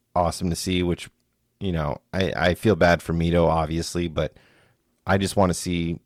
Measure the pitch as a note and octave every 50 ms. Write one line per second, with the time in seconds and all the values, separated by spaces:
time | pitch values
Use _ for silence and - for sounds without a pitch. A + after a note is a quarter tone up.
0 | _ _ - F2+ F2 E2 - - F#2 F2+ E2 - - F#2+ F2+ F2 F2 F2 E2+ -
1 | - - _ _ _ _ _ _ _ _ _ - G2 F#2+ E2+ D#2+ D2+ C#2+ B1+ -
2 | _ - - F#2+ F#2+ D#2+ - - E2 F2+ E2+ - - A2 F#2+ D#2+ F2 F2 E2+ E2
3 | - - E2+ E2 E2 E2+ E2+ F2 E2 D#2+ D#2+ D#2+ D#2 D2+ D#2+ E2 D#2+ - - F2
4 | F2 E2 D2+ D#2+ D2+ - _ _ _ _ _ _ _ _ _ _ _ _ _ _
5 | - F2+ F#2 G2 G2 F2+ - G2+ F#2+ F2+ E2+ - - F2+ F2 F2 E2+ E2+ E2+ -
6 | _